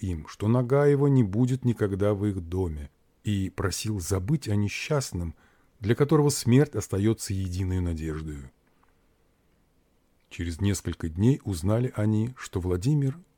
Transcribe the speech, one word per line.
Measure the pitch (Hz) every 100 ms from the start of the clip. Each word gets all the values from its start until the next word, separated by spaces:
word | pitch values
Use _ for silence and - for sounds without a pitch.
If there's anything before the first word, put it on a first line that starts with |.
им, | 98 82 78
что | - 104
нога | 120 123 139 143
его | 139 143
не | 135
будет | 101 104 127 131
никогда | 123 110 104 95 104
в | 98
их | 104 95
доме, | 82 92 90 76 76 _ _ _
и | 107 101 95
просил | - 95 - 107 104
забыть | 80 95 95 160 110
о |
несчастном, | 101 101 - - 147 - 90 85 - _ _ _ -
для | 98
которого | 120 143 156 143
смерть | - 117 127 151
остаётся | 107 - 98 107 113 -
единою | 95 95 90 92 92
надеждою. | 87 80 78 78 78 71 65 _ _ _ _ _ _ _ _ _ _ _ _ _ _ _ _ _ _
Через | - 85 78
несколько | 101 98 - 82 85
дней | 80 113 139
узнали | 107 85 101 110 123 -
они, | 107 107 117 -
что | - 98
Владимир | 90 90 117 151 135 165 -